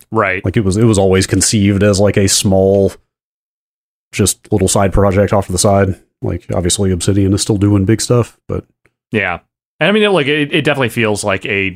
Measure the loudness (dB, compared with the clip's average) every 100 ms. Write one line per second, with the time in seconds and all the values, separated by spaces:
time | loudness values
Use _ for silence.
0 | _ -2 -2 -2 -2 -2 0 2 2 2
1 | 2 2 0 0 0 2 2 2 2 2
2 | 2 2 0 0 0 2 2 2 0 -4
3 | _ _ _ _ _ _ _ _ _ _
4 | _ -2 -2 -4 -4 0 0 2 2 2
5 | 2 2 2 0 -2 -2 2 2 0 -4
6 | _ _ -8 -8 -6 -4 -2 -2 -2 -2
7 | 0 0 0 0 -2 0 2 2 0 -2
8 | 0 -2 -2 _ -10 -10 -10 _ _ _
9 | _ -4 -4 -6 -12 _ _ _ 0 2
10 | 2 0 0 -2 -2 -2 -2 -2 -2 -2
11 | -2 -2 -4 -4 -4 -4 -4